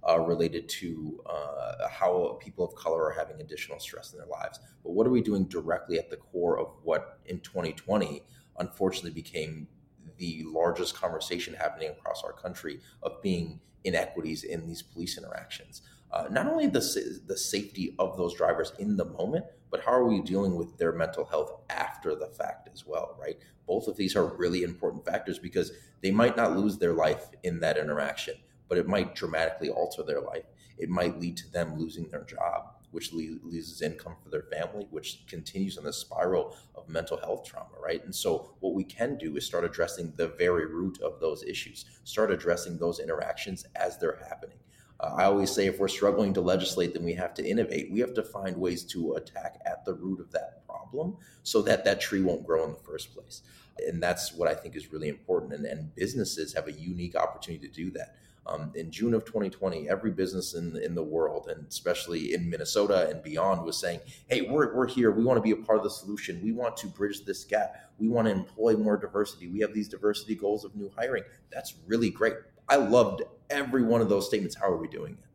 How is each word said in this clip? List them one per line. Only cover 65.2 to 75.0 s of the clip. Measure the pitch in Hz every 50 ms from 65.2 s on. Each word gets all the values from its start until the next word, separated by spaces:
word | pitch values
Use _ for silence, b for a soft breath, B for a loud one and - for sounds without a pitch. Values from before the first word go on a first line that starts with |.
| 113
want | 127 127 117
to |
be | 104 110
a | 107
part | - - - 110 107
of | 101
the | 101
solution. | - - - 95 104 107 - - 87 85 90
We | 110
want | 113 117 240 117 - -
to | - 98
bridge | 85 - 101 104 101 101 -
this | 98 98 - -
gap. | - 101 107 104 - B B B B B -
We | 107 110
want | 120 120 113 110
to |
employ | 101 92 90 - - - 110 117 110 107
more | 107 107 104 101
diversity. | 104 - - 101 104 101 - - 90 87
We | 90 101
have | 107 101 104
these | 107 104 98
diversity | - 92 104 104 104 - - 107 107
goals | 92 101 101 107 107 104
of | 98 98
new | 104 101 98 -
hiring." | - 120 127 135 - - B B B B _
That's | - - - - - - - 87
really | 107 117 117 101
great. | - - 107 113 - - - - _ - _ -
I | 135
loved | 143 127 101 110 123 117 101 95 80 - - - - - _
every | 143 143 139 127 123 135
one | 120 113 117 117
of | 113 95
those | 101 98 95 -
statements. | - 104 98 85 -
How | - - 98
are | 90 82
we | 80 80
doing | - 78